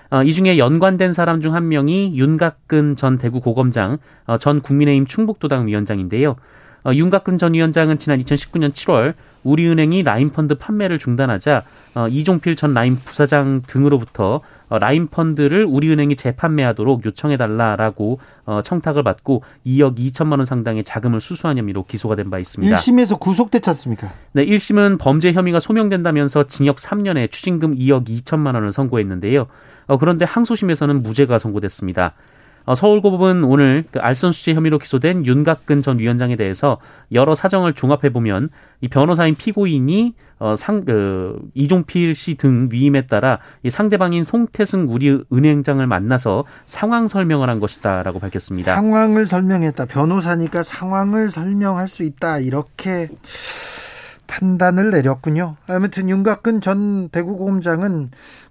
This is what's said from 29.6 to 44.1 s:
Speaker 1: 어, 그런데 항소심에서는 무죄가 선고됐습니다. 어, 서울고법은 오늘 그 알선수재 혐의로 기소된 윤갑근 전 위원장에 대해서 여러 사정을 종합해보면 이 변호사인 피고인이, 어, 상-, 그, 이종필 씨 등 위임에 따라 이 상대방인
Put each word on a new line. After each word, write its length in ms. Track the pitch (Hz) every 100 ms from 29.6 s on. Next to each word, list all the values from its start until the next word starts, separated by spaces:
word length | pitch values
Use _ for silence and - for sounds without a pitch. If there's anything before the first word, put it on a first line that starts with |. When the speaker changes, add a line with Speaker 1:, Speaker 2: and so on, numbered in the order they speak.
| - - -
Speaker 1:
어, 100 | 135
그런데 260 | 156 170
항소심에서는 800 | 170 233 233 233 190 156 147 143
무죄가 380 | 110 110 127 117
선고됐습니다. 720 | 110 104 98 - 92 92 87 - _ _ _ _ -
어, 100 | 127
서울고법은 680 | 208 214 196 185 190 180
오늘 420 | 135 139 135 139 160
그 80 | 127
알선수재 560 | 117 127 180 160 -
혐의로 240 | 160 160 151
기소된 480 | - 131 156 180 127
윤갑근 560 | 131 151 160 - 143
전 160 | 135 123
위원장에 380 | 113 120 123 117
대해서 420 | 98 95 143 143 - - -
여러 220 | 117 143
사정을 400 | 156 190 190 175
종합해보면 760 | 139 131 147 143 120 113 98 156 - - -
이 60 | 127
변호사인 460 | 135 151 170 160
피고인이, 800 | 151 - 202 196 143 131 196 233 - - -
어, 180 | 107 107
상-, 300 | - 107 95
그, 540 | 110 98 95 92 107 - 131
이종필 580 | 139 185 160 175 170
씨 220 | 151 - 139
등 320 | 139 123 127
위임에 360 | 120 143 139 127
따라 320 | 104 127 113 - -
이 80 | 127
상대방인 520 | 127 208 196 185